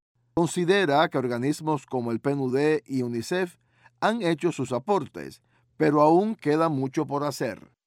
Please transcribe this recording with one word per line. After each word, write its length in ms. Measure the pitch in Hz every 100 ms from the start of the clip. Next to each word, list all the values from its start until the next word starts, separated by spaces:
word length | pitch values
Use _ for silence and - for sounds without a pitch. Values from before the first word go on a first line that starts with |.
| _ _ _
Considera 760 | - 170 - 170 202 175 139 180
que 100 | 143
organismos 680 | 123 120 131 143 156 147 -
como 260 | 127 117
el 80 | 113
P 120 | 139
N 100 | 143
U 80 | 127
D 320 | 131 151 156 -
y 160 | 131
unicef 540 | 123 117 113 180 180 - _ _ _ -
han 220 | 190 233
hecho 280 | 175 160 175
sus 200 | - 127
aportes, 720 | 123 131 196 127 82 67 - _ _ _ -
pero 240 | 156 147
aún 320 | 151 170 214
queda 340 | 226 151 151 165
mucho 380 | 139 135 160 139
por 180 | 139
hacer. 480 | 147 - 135 95 - _